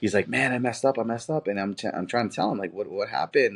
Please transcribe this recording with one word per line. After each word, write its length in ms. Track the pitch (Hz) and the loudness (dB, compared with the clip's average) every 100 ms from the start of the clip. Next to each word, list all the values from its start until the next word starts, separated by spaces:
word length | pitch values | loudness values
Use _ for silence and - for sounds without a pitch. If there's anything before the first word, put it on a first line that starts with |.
he's 120 | 107 | 2
like, 140 | 101 92 | 2 2
Man, 240 | 123 135 | 0 2
I 80 | 123 | 2
messed 240 | 123 117 | -2 2
up, 160 | 135 131 | 2 2
I 40 | |
messed 260 | 113 117 - | 0 -2 -2
up. 180 | 156 120 | -2 0
And 100 | 101 | -2
I'm 180 | 98 | -2
t-, 120 | 98 - | -2 -4
I'm 200 | - 92 | -4 -2
trying 220 | 120 110 | 0 -2
to 60 | |
tell 160 | - 101 | 0 0
him, 60 | 127 | 0
like, 160 | 95 | -4
What, 180 | 90 104 | -6 -6
what 160 | 95 104 | -4 -2
happened? 480 | 67 82 143 123 | -2 2 4 4